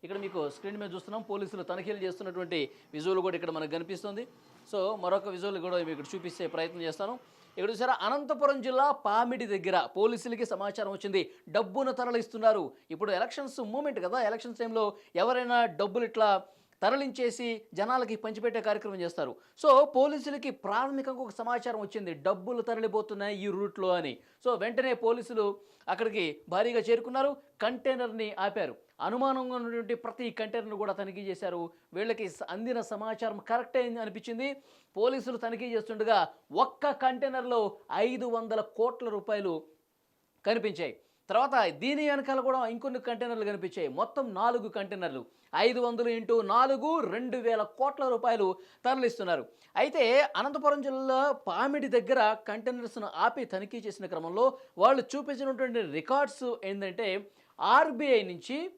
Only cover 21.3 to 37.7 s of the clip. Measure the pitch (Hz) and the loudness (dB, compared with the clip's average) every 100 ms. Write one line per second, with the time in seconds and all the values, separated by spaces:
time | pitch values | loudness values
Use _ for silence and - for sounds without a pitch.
21.3 | 196 226 247 247 226 202 220 190 156 170 | -6 -2 -2 -2 -6 -6 -8 -8 -2 0
22.3 | 190 185 240 226 226 220 214 214 202 202 | 0 -2 -4 -2 0 0 0 -4 -6 -4
23.3 | 202 202 185 202 - 185 180 156 120 _ | -4 -2 -2 -4 -2 2 2 0 -8 _
24.3 | _ 247 226 214 240 262 240 226 240 226 | _ -2 0 0 0 0 2 2 0 0
25.3 | 226 202 202 - _ - 185 226 208 165 | 0 0 -2 -12 _ -4 -2 0 0 -2
26.3 | 147 - 175 233 233 214 233 240 254 277 | -4 -2 2 2 2 4 2 2 0 0
27.3 | 277 - _ 214 247 277 254 247 220 214 | 0 -10 _ -2 0 0 0 -2 -4 -6
28.3 | 196 196 208 156 117 _ _ 175 240 269 | -2 -2 0 -4 -6 _ _ -4 0 2
29.3 | 262 254 254 233 233 226 233 240 220 247 | 0 -2 -4 -4 -6 -4 -4 -6 -6 -8
30.3 | - 220 233 220 208 208 196 196 190 196 | -6 -6 -4 -6 -6 -4 -4 -6 -8 -8
31.3 | 180 196 175 170 - _ 165 220 226 202 | -6 -4 -4 -6 -10 _ -6 -2 -2 -4
32.3 | - - 180 226 240 220 208 214 220 226 | -8 -10 -6 -4 -4 -4 -6 -6 -4 -4
33.3 | 208 - 233 247 262 240 233 220 196 - | -6 -2 -2 0 0 0 -2 -6 -8 -8
34.3 | 233 269 277 _ _ _ - 233 262 226 | -4 -4 -6 _ _ _ 0 2 2 -4
35.3 | 233 233 233 247 226 220 220 220 214 170 | -6 -4 -4 -2 -4 -4 -2 4 4 4
36.3 | - _ 160 262 - 294 - 262 254 269 | -4 _ 2 2 4 0 2 0 2 -2
37.3 | 254 247 240 208 | -2 0 2 2